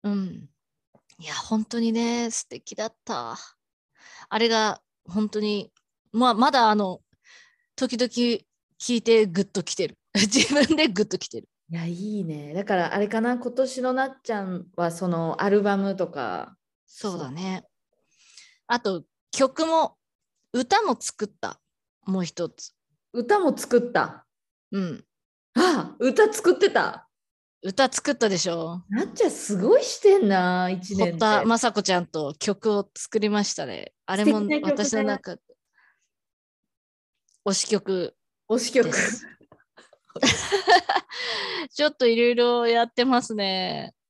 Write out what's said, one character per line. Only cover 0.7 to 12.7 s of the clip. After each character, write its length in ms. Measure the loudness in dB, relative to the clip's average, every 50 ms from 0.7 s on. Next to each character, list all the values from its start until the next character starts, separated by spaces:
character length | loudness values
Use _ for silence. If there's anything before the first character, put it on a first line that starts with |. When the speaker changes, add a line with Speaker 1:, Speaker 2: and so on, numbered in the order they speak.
| _ _ _ _ _ _ _ _ -20 _
Speaker 1:
い 60 | -14
や、 100 | -12 -10
本 300 | -10 -6 -2 -2 -2 -2
当 160 | _ -4 -2
に 120 | -2 0
ね、 380 | 0 0 0 0 -2 -2 -4 -4
素 180 | -6 -8 -10 _
敵 260 | -16 -16 _ -14 -10
だ 120 | -8 -8
っ 80 | -10 _ _ _
た。 320 | -8 -8 -8 -8 -10 -12 -14 -16 -20 _ _ _ _ _ _ _ _ _ _ _ -20 -20 -20 -14 _
あ 100 | -2 0
れ 100 | 2 2
が 340 | 2 2 2 0 -2 -4 _ _ _ _ _ -6
本 200 | -2 -2 -2 -2
当 120 | -2 -2
に、 320 | -2 -2 -2 -4 -6 -10 _ _ _ _ _ _ _ _
ま 180 | 0 2 4 4
あ、 40 | 4
ま 160 | 4 4 4
だ 180 | 6 6 6 6
あ 60 | 4
の、 260 | 4 0 -2 -4 -10 _ _ _ _ _ _ -20 -20 -20 _ _ _ _ _ _
時 200 | -4 -4 -4 0
々 160 | -2 -2 -2 0 0 0 0 0 -2 _ _ _ _ _ _ _ _
聞 180 | -4 -2 -2
い 60 | 0
て 240 | 4 6 6 6 6
グ 160 | 4 2 -2
ッ 20 | -2
と 180 | -2 _ -8
き 120 | -6 -6 -4
て 120 | -4 -4
る。 100 | -6 -6 _ _
<laughs> 80 | _ _
自 380 | 2 2 4 2 0 2 2
分 240 | 4 4 4 4 4
で 120 | 2 2 2
グ 140 | 2 0
ッ 20 | -2
と 120 | -2 -2 -8
き 100 | -8 -10
て 120 | -14 -14
る。 80 | -16 _ _ _ _ _
Speaker 2:
い 40 | -10
や、 120 | -8 -6
い 340 | -6 -8 -8 -8 -6 -6 -6
い 40 | -6
ね。 300 | -6 -8 -10 -12 -8 -8
だ 100 | -8 -2
か 120 | 0